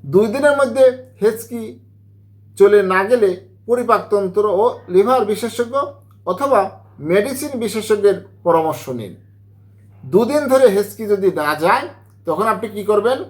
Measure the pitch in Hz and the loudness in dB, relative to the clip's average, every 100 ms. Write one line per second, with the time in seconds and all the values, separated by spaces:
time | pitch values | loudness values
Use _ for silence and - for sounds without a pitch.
0 | 139 175 220 262 294 285 269 233 262 254 | 2 2 2 0 0 2 -2 4 2 2
1 | - - 208 220 - 240 220 - _ _ | -16 -2 -2 -2 -12 -12 -12 -16 _ _
2 | - - _ - - - 202 208 190 185 | -20 -20 _ -20 -20 2 4 6 4 0
3 | 196 247 202 180 - _ - 247 226 208 | 2 2 2 -2 -12 _ -4 -2 2 0
4 | 196 202 190 190 208 185 233 - - 180 | 0 -2 0 -2 0 2 0 -2 0 2
5 | 214 262 208 208 233 - 233 269 285 - | 4 2 0 -4 -4 -6 -4 -4 -6 -10
6 | _ _ - 180 285 233 185 - - - | _ _ -8 -4 0 0 0 -8 -20 -12
7 | 147 190 240 262 294 262 226 214 208 214 | -2 0 0 -6 -8 -6 -6 -6 -2 2
8 | 202 180 - - 170 165 156 139 - 123 | 2 0 -8 -6 0 0 0 -4 -8 -10
9 | 101 - _ _ _ _ _ _ - - | -10 -16 _ _ _ _ _ _ -20 -20
10 | 131 175 233 294 277 262 254 196 202 - | -2 0 2 0 2 4 4 4 -2 -8
11 | 214 202 190 156 151 147 170 240 - - | -4 0 0 0 -4 -2 0 0 -2 -16
12 | _ - - 160 220 196 220 202 196 208 | _ -12 -6 -2 -2 -2 -6 -8 0 0
13 | 214 254 | 0 -4